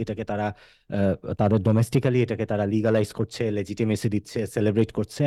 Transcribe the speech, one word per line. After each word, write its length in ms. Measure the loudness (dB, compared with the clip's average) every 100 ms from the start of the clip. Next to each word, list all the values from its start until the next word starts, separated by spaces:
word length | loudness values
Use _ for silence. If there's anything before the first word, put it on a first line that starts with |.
এটাকে 220 | -4 -6
তারা, 220 | -6 -4 -4
আহ, 880 | -6 -14 _ -8 0 0 0 -4
তাদের 280 | 0 2 4
ডোমেস্টিক্যালি 600 | 4 2 2 2 2 2
এটাকে 240 | 0 -2 -2
তারা 200 | -2 0
লিগ্যালাইজ 460 | 0 2 2 0
করছে, 380 | -2 -6 -4 -4
লেজিটিমেসি 580 | -2 -4 -2 0 0 0
দিচ্ছে, 380 | -2 -4 -6 -4
সেলিব্রেট 440 | 0 2 2 2
করছে, 280 | 0 -6 0